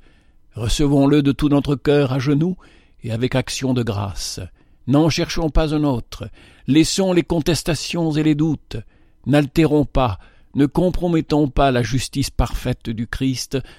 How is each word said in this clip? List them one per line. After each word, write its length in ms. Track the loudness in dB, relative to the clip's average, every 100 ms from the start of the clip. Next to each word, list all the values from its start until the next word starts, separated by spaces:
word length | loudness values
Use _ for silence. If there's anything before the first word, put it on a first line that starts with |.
| _ _ _ _ _ -6
recevons-le 680 | -2 0 2 4 4 4
de 100 | 2
tout 180 | 0 2
notre 260 | 2 0 -2
cœur 360 | 2 2 2
à 80 | -2
genoux 380 | 0 0 0 -4 -12 _ _ _
et 80 | -8
avec 240 | -4 -2 -2
action 380 | -4 -4 -2
de 100 | -2
grâce. 560 | -2 -4 -6 -8 -10 -10 -14 -18 _ _ 0
N'en 220 | 2 4
cherchons 400 | 0 -4 -2 0
pas 240 | 0 0
un 100 | 0
autre. 460 | 0 -2 -6 -14 -16 -16 -20 -14 2
Laissons 460 | 4 4 2 2
les 100 | 0
contestations 880 | 0 -2 0 -2 -2 -4 -4 -2 -2
et 120 | 0
les 120 | 0 2
doutes. 420 | 0 -2 -8 -14 -14 _ _ _ 0
N'altérons 600 | 2 2 2 2 2 0
pas, 340 | 0 -2 -4 -12 _ -8 0
ne 100 | 0
compromettons 800 | 2 0 0 0 0 0 0 0
pas 240 | 2 2
la 100 | 2
justice 480 | 0 -2 -4 -4 -4
parfaite 600 | -2 -2 -2 -4 -6 -6
du 180 | -8 -6
Christ 500 | -4 -4 -4 -6 -8 -8